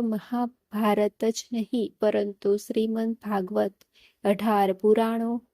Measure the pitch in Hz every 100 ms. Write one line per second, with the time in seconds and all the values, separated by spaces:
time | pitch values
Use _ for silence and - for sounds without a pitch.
0 | 233 214 - 240 240 - _ 214 214 208
1 | 208 - 220 226 - 240 208 240 208 -
2 | 214 214 208 196 202 208 - 220 220 226
3 | 226 226 208 202 185 208 208 _ _ _
4 | _ _ 202 196 214 208 196 190 214 214
5 | 226 226 226 233 -